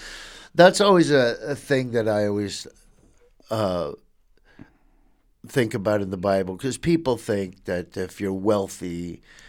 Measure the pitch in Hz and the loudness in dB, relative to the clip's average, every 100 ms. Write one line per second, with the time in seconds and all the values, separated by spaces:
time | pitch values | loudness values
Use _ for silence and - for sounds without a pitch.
0 | - - - - - 156 180 180 202 180 | -16 -18 -18 -20 0 8 8 8 6 6
1 | 143 143 120 110 143 135 - 131 127 117 | 6 4 4 0 -6 -6 -2 -2 0 0
2 | 110 104 104 104 101 - - - _ _ | 2 2 0 0 -4 -8 -14 -20 _ _
3 | _ _ _ _ - 110 98 90 73 - | _ _ _ _ -6 -2 -2 -2 -6 -10
4 | _ _ _ _ _ - - _ _ _ | _ _ _ _ _ -20 -20 _ _ _
5 | _ _ _ _ - 139 113 113 104 104 | _ _ _ _ -6 -2 -2 -2 -2 -2
6 | 98 95 98 98 92 92 131 120 165 165 | -2 -4 0 0 -2 -6 -8 -4 0 0
7 | 147 117 - 101 95 - - 90 87 - | 0 -4 -2 -4 -6 -10 -8 -8 -6 -8
8 | 92 - 101 95 101 104 95 - 92 85 | -8 -6 -6 -2 0 0 -2 -8 -10 -8
9 | 87 82 - - | -10 -12 -20 -20